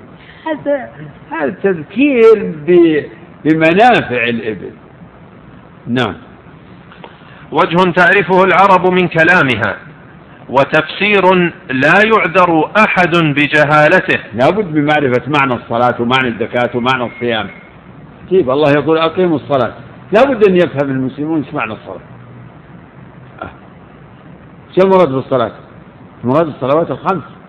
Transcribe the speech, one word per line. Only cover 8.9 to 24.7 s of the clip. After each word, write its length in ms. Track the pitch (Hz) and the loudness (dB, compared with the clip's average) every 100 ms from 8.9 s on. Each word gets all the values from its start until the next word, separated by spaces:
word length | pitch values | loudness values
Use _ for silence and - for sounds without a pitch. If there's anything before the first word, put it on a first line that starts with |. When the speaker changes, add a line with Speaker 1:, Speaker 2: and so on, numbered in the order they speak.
Speaker 2:
من 160 | 180 175 | 0 0
كلامها، 680 | 160 160 180 135 110 104 85 - - - - - - - | 0 2 2 2 0 -4 -6 -14 -20 -20 -20 -20 -20 -4
وتفسير 840 | 123 131 156 151 - 202 202 180 185 175 - - | -2 0 0 -2 -4 0 2 2 2 0 -4 -8
لا 240 | 131 143 185 | -2 2 4
يعذر 680 | 220 214 170 185 180 160 - 208 | 4 2 0 2 2 2 0 0
أحد 380 | 214 190 175 170 | 0 0 0 0
بجهالته. 1000 | 160 143 143 151 143 151 151 180 - 120 - | 0 0 0 2 2 4 4 2 0 -4 -4
Speaker 1:
لا 180 | 107 139 | -2 0
بد 220 | 196 185 | 0 -2
بمعرفة 500 | 156 147 151 139 123 131 147 | -2 0 0 0 -2 -2 -2
معنى 140 | 135 | 0
الصلاة 480 | 117 - 117 123 120 | -4 -4 0 0 0
ومعنى 260 | 120 131 127 | -2 -2 -2
الزكاة 480 | 104 110 123 120 123 | -4 -6 -2 -2 -2
ومعنى 280 | 120 131 | -2 -2
الصيام. 440 | 117 - 120 110 98 - - - - - - - - | -4 -6 -6 -4 -6 -14 -20 -20 -20 -20 -20 -20 -2
كيف 200 | 185 127 | 0 0
الله 220 | 139 147 | 0 2
يقول: 260 | 147 143 160 | 2 0 0
"أقيموا 380 | 165 170 180 147 | -2 -2 -2 -2
الصلاة"؟ 360 | 117 139 110 - - - - | -2 -2 -2 -6 -18 -20 -2
لا 120 | 208 | 2
بد 240 | 277 233 208 | 2 2 2
أن 80 | 180 | 2
يفهم 340 | 160 135 139 | 0 -2 -4
المسلمون 520 | 131 131 139 151 160 | -4 -6 -6 -6 -4
إيش 120 | 135 | -4
معنى 180 | 143 110 | -8 -8
الصلاة. 280 | 107 - 92 - - - - - - - - - - - - - - | -10 -14 -16 -18 -20 -20 -20 -20 -20 -20 -20 -20 -20 -20 -20 -20 -18
آه. 80 | - - - - - - - - - - - - - | -18 -18 -20 -20 -20 -20 -20 -20 -20 -20 -20 -20 -6